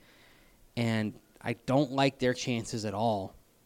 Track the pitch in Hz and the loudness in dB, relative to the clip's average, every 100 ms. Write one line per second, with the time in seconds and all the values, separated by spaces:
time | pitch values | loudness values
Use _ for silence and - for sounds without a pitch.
0 | - - - - - _ - - 117 113 | -20 -20 -20 -20 -20 _ -10 -2 0 0
1 | 107 - _ - 110 117 - 131 139 135 | -2 -6 _ -10 -8 -6 0 2 2 2
2 | 139 135 127 127 - 117 104 117 104 98 | 0 2 0 0 -2 -4 -4 -6 -4 0
3 | 113 104 95 - _ _ | 0 0 -4 -12 _ _